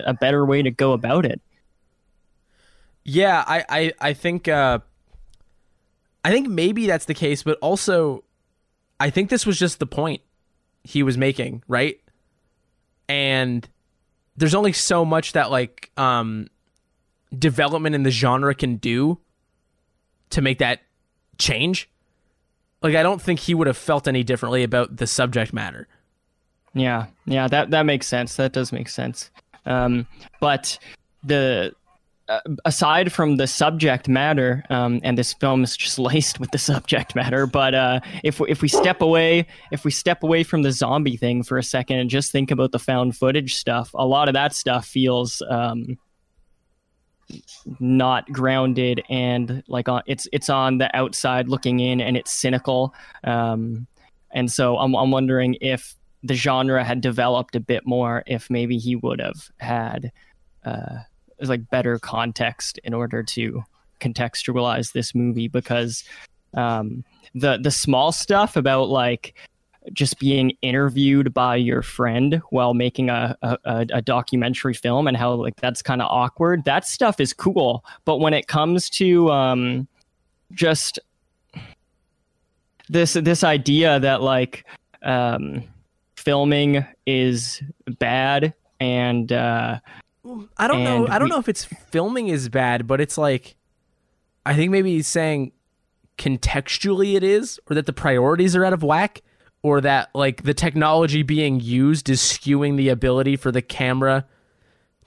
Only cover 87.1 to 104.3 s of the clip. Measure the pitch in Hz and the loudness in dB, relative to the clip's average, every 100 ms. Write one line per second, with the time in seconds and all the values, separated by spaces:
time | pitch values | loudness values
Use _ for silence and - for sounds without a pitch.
87.1 | 131 127 120 120 - 143 - - 117 120 | 0 2 0 -4 -10 -12 -14 -14 -6 -2
88.1 | 127 135 143 156 - _ - 131 123 123 | 0 2 2 0 -4 _ -6 -2 0 0
89.1 | 120 117 120 120 117 117 113 - - - | 0 0 0 0 -2 -4 -6 -12 -20 -20
90.1 | _ 240 240 208 - 226 277 247 120 240 | _ -18 -16 -14 -4 0 0 2 2 2
91.1 | 208 277 320 240 208 - - - 165 190 | 2 0 0 -2 -4 -8 -16 -6 -2 -2
92.1 | 254 220 156 127 131 127 120 117 135 147 | -2 -2 -4 -2 0 0 0 0 -2 0
93.1 | - 147 131 - - _ _ _ _ _ | 0 0 0 -4 -20 _ _ _ _ _
94.1 | _ _ _ - 147 170 196 190 165 151 | _ _ _ -2 0 2 2 2 0 0
95.1 | 170 160 151 135 - _ _ _ _ _ | 0 0 0 -4 -10 _ _ _ _ _
96.1 | - - 131 - 143 135 - 196 190 196 | -6 -2 0 0 -2 -4 -4 0 2 2
97.1 | 196 190 208 233 - - 151 147 143 143 | 4 4 2 0 -8 -4 -2 -2 -2 2
98.1 | 127 127 170 185 180 185 185 151 156 202 | 4 4 4 4 4 2 2 2 2 0
99.1 | - - _ _ _ 147 143 135 135 - | -4 -20 _ _ _ 0 2 4 2 0
100.1 | - 139 123 139 139 165 151 151 160 165 | 0 -2 0 -2 0 0 2 2 4 4
101.1 | 151 143 151 151 131 117 123 135 156 - | 2 0 0 2 0 0 2 4 2 2
102.1 | 131 - - - 143 143 143 135 123 131 | 0 0 -2 0 2 2 2 2 2 2
103.1 | 127 135 139 135 123 120 - 127 131 135 | 2 2 0 0 -2 -2 -4 -2 0 2
104.1 | 135 131 | 2 -2